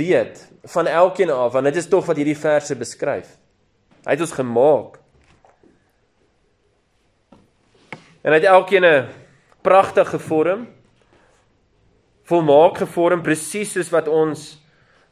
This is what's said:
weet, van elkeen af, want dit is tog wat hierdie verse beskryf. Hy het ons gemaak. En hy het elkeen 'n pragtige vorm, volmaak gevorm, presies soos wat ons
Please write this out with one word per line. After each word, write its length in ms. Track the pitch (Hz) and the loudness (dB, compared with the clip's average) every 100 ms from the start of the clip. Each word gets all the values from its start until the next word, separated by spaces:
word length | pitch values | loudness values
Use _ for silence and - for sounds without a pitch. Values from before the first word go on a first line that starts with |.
weet, 460 | 165 147 104 - - _ | -2 0 -2 -10 -20 _
van 220 | - 175 170 | -8 -4 -2
elkeen 440 | 156 185 190 175 | 2 2 2 -2
af, 220 | 131 123 | -2 -2
want 120 | 131 | 0
dit 120 | 139 175 | -2 -2
is 120 | 165 | 0
tog 180 | 185 160 | -2 0
wat 100 | 147 | -4
hierdie 220 | 147 147 | -4 -4
verse 380 | 160 147 - 131 | -2 -2 -2 -10
beskryf. 600 | 117 - 147 107 - _ _ _ _ _ _ _ | -12 -10 -8 -8 -10 _ _ _ _ _ _ _
Hy 120 | - 143 | -6 -4
het 80 | |
ons 120 | 160 - | -4 -6
gemaak. 600 | 123 117 143 131 95 - _ _ _ _ _ _ _ _ _ _ _ _ _ _ _ _ _ _ _ _ _ _ _ _ _ _ _ _ - - _ _ | -4 2 2 2 -2 -18 _ _ _ _ _ _ _ _ _ _ _ _ _ _ _ _ _ _ _ _ _ _ _ _ _ _ _ _ -20 -20 _ _
En 80 | 139 | 0
hy 60 | 156 | 2
het 80 | 196 | 4
elkeen 360 | 185 180 190 | 4 4 2
'n 240 | 175 147 120 - - _ _ _ | 4 2 0 -12 -20 _ _ _
pragtige 580 | 190 190 190 208 170 160 | 2 4 4 0 0 -2
vorm, 500 | - 156 160 208 233 - _ _ _ _ _ _ _ _ _ _ _ _ _ _ | -4 -2 -2 -4 -8 -20 _ _ _ _ _ _ _ _ _ _ _ _ _ _
volmaak 540 | - 170 156 143 175 - | -2 0 4 6 6 2
gevorm, 440 | 185 - 170 175 | -6 -2 0 0
presies 500 | 160 156 - 208 208 | -2 -4 -6 -10 -8
soos 180 | 185 170 | -8 -2
wat 180 | 165 156 | -2 0
ons 540 | 160 156 147 - - _ _ _ _ _ | 0 -2 -4 -14 -20 _ _ _ _ _